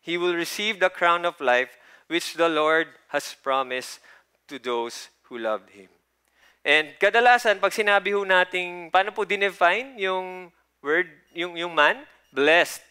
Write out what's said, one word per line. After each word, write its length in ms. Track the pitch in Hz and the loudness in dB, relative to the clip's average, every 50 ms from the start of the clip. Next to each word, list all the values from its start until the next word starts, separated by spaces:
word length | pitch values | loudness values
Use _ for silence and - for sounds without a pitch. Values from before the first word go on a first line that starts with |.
he 160 | _ - 170 | _ -6 -6
will 160 | 175 175 180 175 | -4 -2 -2 -2
receive 480 | 170 165 - - - 208 214 220 180 | -2 -4 -6 -6 -6 -6 -6 -2 0
the 80 | 185 185 | 0 0
crown 340 | 185 - 175 175 170 175 170 | 0 0 2 2 2 2 0
of 140 | 175 165 | -4 -4
life 400 | _ 147 127 123 123 127 127 - _ _ - - - _ _ | _ 0 2 2 2 2 -2 -8 _ _ -20 -20 -20 _ _
which 240 | 160 170 - - - | -6 -4 -4 -6 -2
the 160 | 156 170 165 | 0 0 0
Lord 400 | 160 151 151 156 160 160 156 - - _ _ _ - | 2 0 0 2 2 0 0 -4 -8 _ _ _ -6
has 240 | 147 - - - | -6 -6 -6 -16
promised 640 | _ _ 139 135 135 131 127 127 127 123 - - - _ - - _ _ _ _ _ _ _ | _ _ -2 -2 -2 -2 -4 -6 -8 -8 -12 -18 -20 _ -20 -20 _ _ _ _ _ _ _
to 80 | 143 | -16
those 560 | 131 - 127 123 120 117 117 - - - - _ _ _ _ | -12 -6 -4 -4 -4 -4 -6 -10 -14 -18 -20 _ _ _ _
who 80 | 127 | -14
love 320 | 120 113 110 110 101 101 _ | -8 -4 -4 -4 -4 -8 _
Him." 240 | _ 101 95 92 _ _ _ _ _ _ _ _ _ _ _ _ _ _ _ | _ -20 -20 _ _ _ _ _ _ _ _ _ _ _ _ _ _ _ _
And 320 | - 143 156 151 147 - | 2 2 2 2 -2 -4
kadalasan, 640 | _ 190 202 202 233 240 247 247 240 - 233 202 190 | _ 0 2 2 4 6 6 4 4 4 0 0 2
pag 100 | 196 196 | 0 -2
sinabi 460 | - - 214 208 202 202 185 196 202 | -2 0 0 2 2 2 2 0 -2
ho 80 | 202 202 | -2 0
nating, 640 | 190 190 180 180 - - 180 180 175 175 175 175 160 | 2 2 2 2 2 -2 -6 -6 -6 -10 -12 -14 0
paano 220 | - 185 190 208 202 | 2 2 2 2 -4
po 80 | 220 208 | -6 -4
dinefine 720 | 170 202 196 196 202 180 - 185 170 180 220 254 277 269 | -4 -2 0 0 -2 0 2 4 4 4 2 -4 -8 -10
yung 560 | 226 196 190 190 185 185 185 185 180 180 170 _ _ _ _ _ _ - | -6 -4 -4 -4 -4 -6 -8 -12 -14 -16 -18 _ _ _ _ _ _ -4
word, 240 | 139 151 170 180 165 147 _ _ _ | 0 0 0 0 -2 -8 _ _ _
yung, 240 | _ 170 170 180 175 | _ -10 -10 -8 -8
yung 160 | 170 170 175 | -8 -8 -4
man? 320 | 170 156 147 156 208 262 294 - _ _ _ _ _ | 2 4 4 4 4 0 -8 -20 _ _ _ _ _
Blessed. 480 | 135 139 151 160 175 156 - - - - _ | 0 4 4 6 4 4 2 -4 -16 -18 _